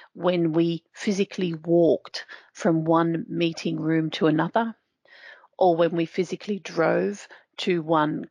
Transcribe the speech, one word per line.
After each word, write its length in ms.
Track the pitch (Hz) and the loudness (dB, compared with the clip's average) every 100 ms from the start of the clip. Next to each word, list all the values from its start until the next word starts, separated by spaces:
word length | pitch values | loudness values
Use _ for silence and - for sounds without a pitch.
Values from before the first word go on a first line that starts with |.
| - | -20
when 400 | - 175 180 165 | -4 -2 2 2
we 320 | 160 170 165 _ | 2 0 0 _
physically 600 | - - 190 196 - 180 | -8 -4 -2 -2 -2 -4
walked 720 | 160 165 170 165 - - - - - - | -4 2 4 4 2 -2 -16 -16 -20 -20
from 320 | - 196 165 160 | -4 0 0 2
one 400 | 165 165 165 - | 2 2 -2 -4
meeting 500 | 165 170 160 170 160 | -2 -2 -2 -6 -4
room 320 | 156 160 160 | 0 0 0
to 160 | - 156 | 0 2
another, 460 | 156 160 226 226 - _ _ _ - - - _ - | 2 0 0 -2 -6 _ _ _ -20 -20 -20 _ 0
or 180 | 185 165 | 2 4
when 160 | 170 | 2
we 140 | 170 165 | 0 -4
physically 540 | - 180 180 - 202 | -2 -4 -4 -8 -8
drove 680 | - 170 165 170 190 202 - - _ - | -8 -2 0 2 -2 -6 -14 -20 _ -8
to 240 | - 175 | -2 -2
one 440 | 156 160 151 165 165 | 2 2 2 -2 -8